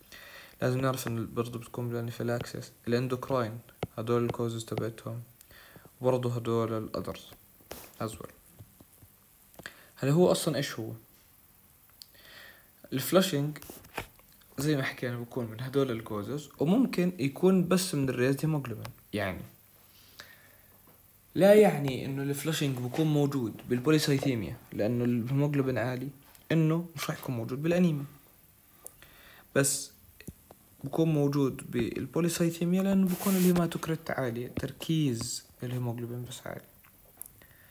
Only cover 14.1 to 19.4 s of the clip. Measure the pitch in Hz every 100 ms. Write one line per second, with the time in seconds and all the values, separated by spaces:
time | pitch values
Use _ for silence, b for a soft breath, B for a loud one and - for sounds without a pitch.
14.1 | - - - - - 147 143 127 - 123
15.1 | 120 120 131 113 110 127 139 131 113 -
16.1 | 107 107 143 - - 147 226 240 - 180
17.1 | 180 175 - 185 190 170 185 - 143 135
18.1 | 123 127 139 156 151 123 110 107 - -
19.1 | 104 95 85